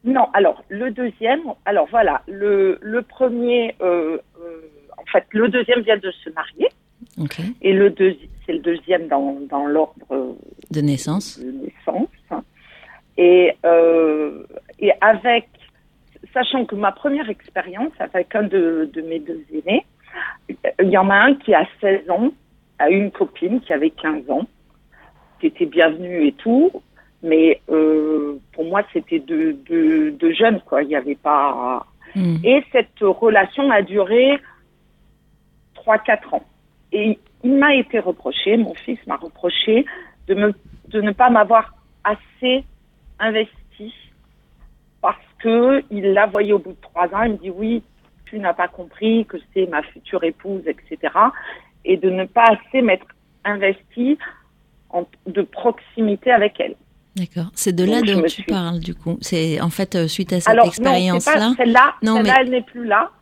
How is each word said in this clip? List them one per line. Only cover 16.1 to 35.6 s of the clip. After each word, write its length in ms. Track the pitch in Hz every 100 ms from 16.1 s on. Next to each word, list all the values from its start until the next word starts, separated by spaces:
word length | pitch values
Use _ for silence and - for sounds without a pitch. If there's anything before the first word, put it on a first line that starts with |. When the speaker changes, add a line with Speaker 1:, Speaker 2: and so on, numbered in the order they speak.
| _ -
Speaker 1:
sachant 320 | 254 254 269 226
que 80 |
ma 180 | 202 202
première 380 | 196 285 285 233
expérience 640 | - - 190 185 190 302 _
avec 340 | - 185 180
un 80 | 220
de, 480 | 208 190 165 165 156
de 100 | 165
mes 160 | 160 165
deux 260 | 151 165 147
aînés, 320 | 156 165 240 - _ _ - - - -
il 400 | - - - 190
y 80 | 190
en 140 | 190
a 40 | 196
un 200 | 247 277
qui 180 | -
a 140 | 175 - -
seize 300 | 202 196 180
ans, 220 | 180 254 - _ _ _ _
a 100 | 147
eu 80 | 196
une 140 | 202
copine 500 | - 196 - 175 240
qui 100 | -
avait 200 | 151 160
quinze 360 | - 156 151 131
ans, 160 | 135 226 _ _ _ _ _ - _ _ _
qui 60 | 160
était 220 | - 165
bienvenue 580 | 156 165 160 180 175 147
et 60 |
tout, 400 | - 226 247 349 - _ _ _ _
mais, 380 | 165 160 160 - -
euh, 680 | 160 156 156 151 156 147 143 _
pour 140 | - 165
moi, 160 | 196 208
c'était 280 | 175 - 165
deux, 340 | 135 160 160
deux, 560 | 143 135 165 156 160 156
deux 240 | 147 165
jeunes, 260 | 160 226 208
quoi. 200 | _ 143
Il 80 | 143
y 60 | 147
avait 180 | 131
pas 720 | 139 151 147 139 127 123 127 - _ - 196
Speaker 2:
Hmm. 220 | 180 160
Speaker 1:
Et 200 | 190 277 -
cette 280 | 254 - _
relation 680 | 202 185 226 214 190 - 277
a 140 | 214
duré 560 | 190 202 185 233 262 277 - _ _ _ _ _ _ _ _ _ _ _